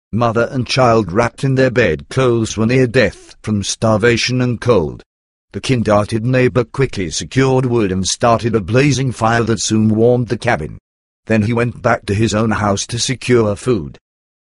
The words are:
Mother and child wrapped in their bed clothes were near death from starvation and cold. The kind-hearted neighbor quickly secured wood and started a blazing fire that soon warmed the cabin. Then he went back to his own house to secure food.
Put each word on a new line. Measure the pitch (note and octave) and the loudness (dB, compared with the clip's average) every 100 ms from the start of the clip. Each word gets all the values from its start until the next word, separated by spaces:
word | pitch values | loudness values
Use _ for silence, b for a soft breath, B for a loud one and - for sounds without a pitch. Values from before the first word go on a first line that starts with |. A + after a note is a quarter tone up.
| _ | _
Mother | G#2 A#2 A2 A#2 | -2 0 0 0
and | C3 A2 | -2 -2
child | C3 B2+ A2+ F#2+ | 2 4 4 2
wrapped | G2 A#2+ - | 0 -2 -2
in | C3+ C3 | 0 2
their | C3 | 2
bed | A2 G2+ D2+ - | 2 0 -2 -4
clothes | C3 B2+ A#2 A2 G#2 | 0 0 0 -2 -2
were | A2+ | 0
near | C3 B2 | 2 2
death | B2+ G2+ - - - | 2 0 -2 -18 -12
from | - G#2 | -4 -4
starvation | G2 - A2+ G#2+ A#2+ A#2 - B2+ | -4 -2 0 2 2 2 0 -2
and | B2 A2+ | -2 0
cold. | A#2+ G#2+ D2 A#1+ - _ _ _ _ | 2 2 0 -6 -18 _ _ _ _
The | G2+ | -6
kind-hearted | - B2+ G#2+ G#2 G2+ A2+ A#2+ | -2 0 2 2 2 -4 0
neighbor | B2+ B2+ A#2+ | 2 2 0
quickly | A#2 - C3 - E2+ | -2 -2 -4 -4 -6
secured | - E2 C3 C3+ C3 C3 | -8 -4 0 2 2 0
wood | A#2+ G2 | 0 0
and | F#2 F#2 | -2 -4
started | - A#2+ A2+ A#2 A2 | 0 0 2 0 -2
a | |
blazing | F2+ A#2+ D3 B2+ C3+ | 0 2 2 0 -2
fire | - A2+ A#2 | -2 0 0
that | A2 A2+ | 0 -2
soon | - A2 G#2+ | 0 2 2
warmed | G#2+ A#2 B2 A#2+ | 2 2 2 -2
the | A#2 | -4
cabin. | A#2+ C3 - - _ _ _ _ - | -2 -4 -4 -14 _ _ _ _ -2
Then | A2 | 0
he | G#2 | 0
went | A#2 A#2+ - | 0 -2 -2
back | A#2 A#2+ - | -2 0 -2
to | |
his | G2+ A2+ | 0 0
own | G#2 A2+ | 0 0
house | G2+ G#2 G2+ - | 0 0 -2 -4
to | A#2 | -6
secure | - B2+ - A#2+ G#2 G2 | -4 -4 0 2 2 -2
food. | B2+ A2 C#2 - _ _ _ _ | -2 -2 -4 -14 _ _ _ _